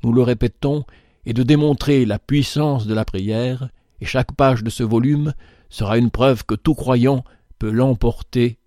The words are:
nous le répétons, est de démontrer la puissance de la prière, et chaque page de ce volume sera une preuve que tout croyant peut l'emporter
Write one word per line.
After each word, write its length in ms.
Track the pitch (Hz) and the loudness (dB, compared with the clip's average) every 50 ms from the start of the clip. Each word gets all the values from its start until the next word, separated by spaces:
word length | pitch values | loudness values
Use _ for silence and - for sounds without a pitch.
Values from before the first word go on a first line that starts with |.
| - | 0
nous 80 | 120 117 | 2 4
le 100 | 123 127 | 4 4
répétons, 600 | 120 123 110 - 120 - _ - 139 143 151 139 - - - _ _ _ _ _ | 2 2 0 0 -4 -4 _ -4 -4 -2 -4 -6 -10 -16 -20 _ _ _ _ _
est 60 | - 117 | -6 -2
de 100 | 113 127 | -2 2
démontrer 640 | 120 151 147 151 151 143 123 - - 147 135 127 | 4 4 4 4 2 0 0 0 2 2 2 2
la 140 | 107 101 107 | 2 -2 -4
puissance 680 | _ - 135 147 135 - - 151 151 151 143 127 107 | _ -2 0 0 0 -2 -2 -2 -2 0 -2 -2 -2
de 80 | 104 110 | -2 -2
la 100 | 110 110 | -2 -2
prière, 680 | - - 95 95 104 110 110 120 127 127 127 135 123 - _ _ _ _ - | -4 -4 -6 -4 -4 -2 -2 -2 -4 -4 -6 -8 -12 -12 _ _ _ _ -14
et 60 | - | -12
chaque 260 | - - 131 123 - - | -4 -2 -2 -2 -4 0
page 260 | - 143 135 131 113 107 | 2 2 2 2 2 -2
de 80 | 113 | -6
ce 140 | 107 - 123 | -4 -4 -2
volume 500 | 110 113 113 120 135 147 147 147 156 143 - - - _ _ _ _ | 0 0 2 2 2 0 0 -2 -4 -6 -8 -14 -20 _ _ _ _
sera 300 | - - - 98 107 120 | -8 -8 -4 0 2 2
une 120 | 120 117 | 2 2
preuve 340 | - - 127 135 127 113 - | 2 2 2 2 2 2 -2
que 100 | _ 110 | _ -6
tout 200 | 107 _ - 151 | -2 _ 0 -2
croyant 500 | - 131 123 131 123 117 131 139 131 123 - _ _ _ _ - _ | 0 0 0 2 4 4 2 2 0 -4 -8 _ _ _ _ -12 _
peut 120 | - 107 | -6 -4
l'emporter 880 | 107 113 123 135 127 113 - 117 113 - - - - 127 120 117 113 _ _ | 0 0 2 2 2 2 0 -2 -2 -2 -10 -6 -2 0 0 0 0 _ _